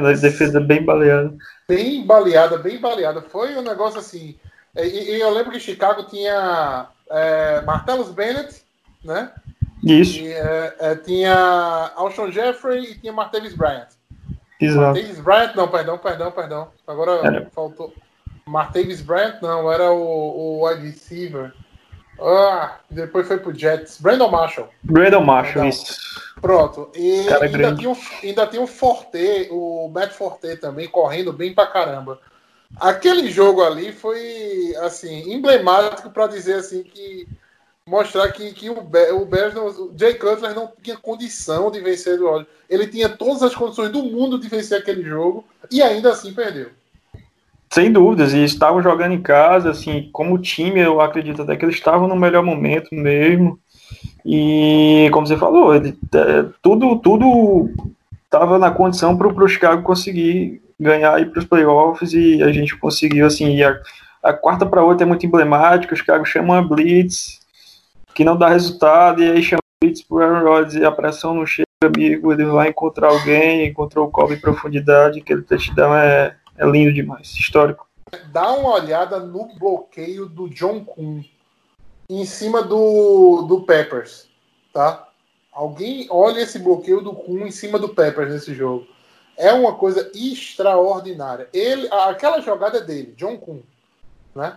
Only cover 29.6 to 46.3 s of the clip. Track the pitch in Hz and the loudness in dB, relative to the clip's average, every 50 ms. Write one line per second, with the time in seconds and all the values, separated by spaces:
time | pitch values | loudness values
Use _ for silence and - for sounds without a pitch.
29.6 | 170 170 165 165 160 160 156 180 196 196 - - 202 185 - - - 165 165 160 | -8 -8 -8 -10 -10 -10 -6 -6 -6 -6 -6 -8 -10 -10 -10 -12 -12 -12 -12 -12
30.6 | 156 143 139 147 170 - - 180 156 139 151 175 185 170 147 143 175 185 185 208 | -12 -12 -12 -12 -12 -4 -2 0 0 0 -2 -4 -6 -6 -8 -8 -8 -2 0 0
31.6 | 196 - - 185 165 147 139 135 131 135 127 - _ _ _ _ _ _ _ _ | 0 0 0 -4 -4 -4 -6 -10 -12 -14 -16 -18 _ _ _ _ _ _ _ _
32.6 | _ _ - - 175 185 190 - - 359 359 349 285 214 165 196 196 196 185 185 | _ _ -10 -2 -2 -2 0 2 0 0 2 2 -2 -2 0 2 4 4 4 4
33.6 | 175 160 156 160 185 214 208 - - 220 226 233 233 233 226 226 214 208 190 185 | 2 0 0 -4 -8 -12 -12 -10 -8 -8 -8 -8 -10 -12 -14 -12 -12 -10 -8 -6
34.6 | 175 170 160 156 170 175 175 - - 165 156 156 160 185 226 285 262 277 262 220 | -6 -8 -8 -8 -8 -8 -10 -12 -14 -14 -14 -14 -12 -10 -10 -4 0 2 2 2
35.6 | 185 180 185 202 208 214 202 - - 247 - 226 214 208 208 196 170 185 196 190 | 2 2 2 2 2 0 -4 -10 -14 -10 -6 -4 -4 -4 -4 -6 -6 -6 -6 -6
36.6 | 185 - 190 180 180 _ _ 202 196 196 190 185 175 - - - _ _ _ _ | -6 -10 -12 -14 -14 _ _ -20 -20 -18 -18 -18 -18 -20 -20 -20 _ _ _ _
37.6 | _ _ _ _ _ 170 180 208 202 202 - 190 196 196 - - 208 208 190 - | _ _ _ _ _ -4 -2 -2 -2 -2 -2 -2 -2 -2 -4 -8 -14 -16 -16 -14
38.6 | 208 226 233 - 185 156 160 170 170 160 185 196 196 - 185 190 208 208 214 220 | -14 -12 -12 -12 -8 -2 2 2 4 4 2 0 -2 -2 -2 -2 -2 -2 -4 -6
39.6 | 214 202 196 180 190 175 170 156 214 233 240 - 202 202 220 214 226 214 208 226 | -8 -8 -8 -10 -12 -14 -4 0 0 0 0 0 0 -2 -2 -2 -4 -8 -8 -10
40.6 | 226 226 - _ - 233 220 - - 220 226 220 240 220 - - - 160 156 170 | -10 -12 -14 _ -16 -16 -16 -12 -12 -12 -12 -10 -12 -12 -12 -12 -8 -6 -4 -2
41.6 | 196 214 208 202 180 185 180 180 - 180 180 175 180 165 156 156 151 - _ _ | -2 -4 -4 -4 -4 -4 -4 -4 -4 -4 -2 0 0 -2 -2 -2 -6 -10 _ _
42.6 | _ - 185 196 214 208 220 226 220 214 214 - 233 254 285 247 254 247 254 - | _ -4 -2 -2 -2 -4 -4 -2 -2 -2 -4 -4 -4 -4 0 2 0 0 0 -2
43.6 | 240 220 - 240 214 214 214 285 262 233 226 240 269 262 254 240 226 214 226 220 | -6 -6 -4 -6 -6 -4 -4 -6 -6 -4 -4 -4 -2 -2 -4 -6 -6 -6 -8 -8
44.6 | 208 - 208 196 196 202 190 185 170 156 156 156 170 180 190 220 - _ _ _ | -4 -4 -4 -4 -4 -4 -6 -6 -8 -8 -6 -4 -2 -2 -4 -4 -10 _ _ _
45.6 | - - 247 277 277 233 208 220 220 240 220 - - 196 | -12 -4 0 2 2 2 2 2 0 0 0 0 -4 -12